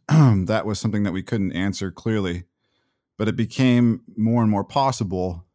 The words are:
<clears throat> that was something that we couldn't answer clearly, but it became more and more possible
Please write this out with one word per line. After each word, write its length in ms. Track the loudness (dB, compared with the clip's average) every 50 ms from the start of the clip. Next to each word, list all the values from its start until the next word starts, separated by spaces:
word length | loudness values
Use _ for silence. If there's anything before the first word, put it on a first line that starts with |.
<clears throat> 60 | _ 2
that 560 | 4 6 6 6 4 4 2 0 -2 -2 -2
was 160 | -4 -4 -4
something 220 | -4 -2 -2 -2
that 100 | -2 -2
we 100 | -2 -4
couldn't 300 | -4 -4 -4 -2 -2 -2
answer 380 | -2 -2 -4 -4 -4 -4 -8 -8
clearly, 540 | -10 -6 -4 -2 -2 0 -2 -2 -4 -6 -8 -14 _ _ _ _ _ _ _ _ _ _ _ _ _ -4
but 100 | -4 -2
it 80 | -2
became 640 | -2 -4 -4 -2 2 2 4 4 4 4 2 0 -2 -6 -10 -4
more 240 | -2 0 2 2 2
and 80 | 2 2
more 140 | 2 0 -2
possible 800 | -2 -2 -2 0 0 -2 -4 -4 -4 -4 -4 -4 -4 -6 -10 -14 _